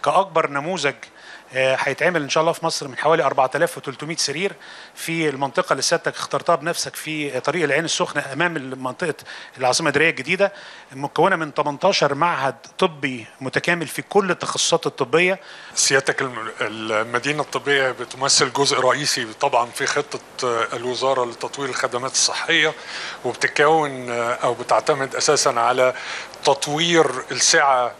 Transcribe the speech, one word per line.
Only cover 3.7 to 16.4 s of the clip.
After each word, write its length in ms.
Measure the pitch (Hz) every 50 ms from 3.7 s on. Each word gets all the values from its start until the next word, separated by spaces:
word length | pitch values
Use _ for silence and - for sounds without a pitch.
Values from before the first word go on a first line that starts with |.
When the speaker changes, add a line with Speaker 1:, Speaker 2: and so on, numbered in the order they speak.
| -
Speaker 1:
وتلتمية 380 | 143 - 143 131 - 151 151 170
سرير 360 | - - - 139 151 190 196 - - - - - - - - -
في 340 | - - - 165 165 160 151
المنطقة 440 | 135 131 143 135 - - 175 - 160
اللي 80 | 131
سيادتك 340 | 127 - 170 156 - 147 131
اخترتها 400 | - - - - 139 - - 170
بنفسك 400 | - 143 170 170 - - 139 -
في 440 | - - 156 156 156 147 143 127 127
طريق 240 | - - 143 220 160
العين 220 | 143 135 151 165
السخنة 380 | 156 - - 180 175 - 147 135 135 139
أمام 200 | 139 170 180 165 156 131 131 131
منطقة 360 | 135 127 127 127 - 180 165 143 - - - - - - - -
العاصمة 320 | 127 131 123 127 139 165 151
الإدارية 200 | 139 143 156 165
الجديدة، 440 | 151 - 131 147 180 185 196 190 - - - - - - - -
مكونة 440 | 135 131 143 139 - - 160 190 185
من 180 | 170 160 151 131
تمنتاشر 600 | - 143 147 143 131 - 185 196 - 160 143 143
معهد 420 | 139 165 175 170 135 135 135 120 - - - -
طبي 480 | - 185 185 156 143 139 139 127 120 110 - - -
متكامل 460 | 131 127 - 143 - - 175 170 160
في 140 | - - -
كل 300 | - - - 202 190 185
التخصصات 560 | 175 - - - - - - - - 165 -
الطبية. 520 | 151 - - 135 120 123 165 180 180 190 185 - - - - - - -
Speaker 2:
سيادتك 460 | - - - 143 135 135 - 143 -
الم-، 300 | 139 131 123 113